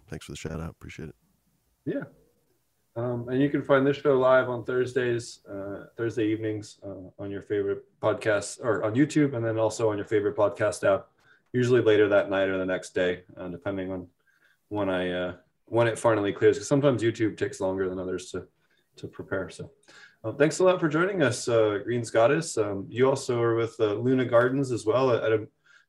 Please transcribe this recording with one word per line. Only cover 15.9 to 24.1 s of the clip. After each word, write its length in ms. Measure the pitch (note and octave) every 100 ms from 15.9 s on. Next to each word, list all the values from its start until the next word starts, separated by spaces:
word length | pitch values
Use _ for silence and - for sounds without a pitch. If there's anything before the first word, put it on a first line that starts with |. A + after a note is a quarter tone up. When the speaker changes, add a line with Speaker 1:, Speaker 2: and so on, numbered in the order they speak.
| -
Speaker 2:
finally 340 | A#2+ G#2+ G2+
clears, 240 | F#2 G#2+ G2+
'cause 120 | -
sometimes 340 | C#3+ C#3+ A2+
YouTube 340 | A2+ G#2 G#2+ F2+
takes 240 | G2+ -
longer 300 | F#2+ F#2+ F#2
than 80 | F#2
others 320 | F#2 F2+ -
to, 160 | F2+ D#2+ _ _ _ _ -
to 120 | -
prepare. 420 | - F2 F#2+ F2
So, 220 | - E2 _ _ - - _
uh, 100 | A2
thanks 280 | A2 D3+ D3+
a 40 |
lot 160 | F#3 F3+
for 80 | E3
joining 340 | D3+ F#3 G3
us, 260 | B2+ A#2 -
uh, 320 | A#2 G#2+ G2+
Green's 260 | A2 A#2+ A#2
Goddess. 460 | A2+ A#2 D#3 D#3+ A#2
Um, 300 | G#2 G2 -
you 220 | A2 C3
also 320 | C3+ - A#2+
are 140 | A#2 A2+
with, 200 | A2+ -
uh, 140 | G#2+
Luna 320 | G#2 B2